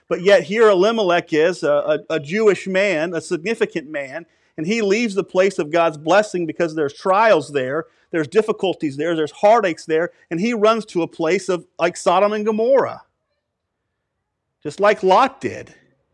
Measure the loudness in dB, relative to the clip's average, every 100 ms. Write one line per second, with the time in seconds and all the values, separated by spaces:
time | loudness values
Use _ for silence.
0 | -8 -2 4 4 4 2 4 4 2 2
1 | 2 0 0 2 2 0 0 0 0 -2
2 | -4 -6 -4 0 2 2 0 -2 0 0
3 | -4 -6 -6 -6 -4 -4 -4 -6 -10 -10
4 | -10 -14 -18 _ _ -10 -4 -2 0 0
5 | -2 -4 -4 0 0 0 -2 2 0 0
6 | 2 2 2 -2 -4 -4 -4 -2 -4 -2
7 | 0 2 4 2 0 -4 -4 -6 -8 _
8 | _ -6 -2 -2 -2 -2 -4 -4 -6 -4
9 | -4 -2 -4 0 2 4 2 -4 -4 -2
10 | -2 _ -10 -6 -4 0 2 0 -2 -6
11 | -6 -4 -2 -2 -2 -6 -6 -4 -4 -2
12 | 0 2 2 0 -4 -2 2 2 0 -4
13 | _ _ _ _ _ _ _ _ _ _
14 | _ _ _ _ _ _ -14 0 2 2
15 | 4 4 2 -2 -10 -10 -16 _ _ _
16 | _